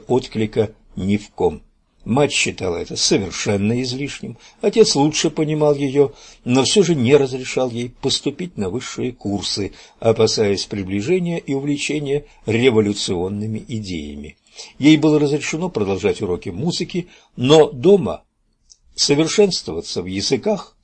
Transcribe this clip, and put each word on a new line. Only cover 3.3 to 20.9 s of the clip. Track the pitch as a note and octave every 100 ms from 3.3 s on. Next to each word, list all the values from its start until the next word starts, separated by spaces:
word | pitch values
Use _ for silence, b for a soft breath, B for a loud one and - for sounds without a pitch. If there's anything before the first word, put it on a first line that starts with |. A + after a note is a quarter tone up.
| - A2+ G2+ G#2 A#2+
излишним. | C3 B2+ C#3 - - A#2+ B B
Отец | G3+ A3+ G#3+ C#3+
лучше | D3+ - D#3+
понимал | D#3 D3+ D3+ D3+ C#3
ее, | C#3+ C#3 C#3 B B B
но | A#2+ C3
все | B2 G#3+
же | E3+ D3+
не | A#2 C#3+
разрешал | C3 C3 B2+ C3+ B2+
ей | A#2 B2 -
поступить | C3+ - D3 C#3+ F3+ -
на | F#2+
высшие | G2+ - A2+ B2
курсы, | A#2+ G#2 G2+ - - F#2+ B B B
опасаясь | A2+ A2 G#2+ - G#2 F#2+ -
приближения | G#2 F#2 G2+ A2+ F#3 E3+ E3+
и | -
увлечения | C3+ D3 C#3+ - D3 C#3 D3 - b -
революционными | A2+ B2+ A2 G2+ G2 - F2+ F#2 G#2 A2 A2 -
идеями. | A2+ G2 E2 D2 D2 D2 - _ B B B
Ей | C#3+ D3+
было | D3+ D3+
разрешено | C#3+ D3 - D#3+ F3
продолжать | - G2 F#2+ G2 F2
уроки | G2 F2 -
музыки, | B2+ E3 - E3 F3 - B B -
но | B2+ D#3 C#3+
дома | B2 D#3+ G3 G#2 D2 _ _ _ _ _ _ _ -
совершенствоваться | - C#3+ D#3 - G3+ - - E2 - G2+
в | F2+
языках | F#2+ - C3+ G#3 F#3+ - _ -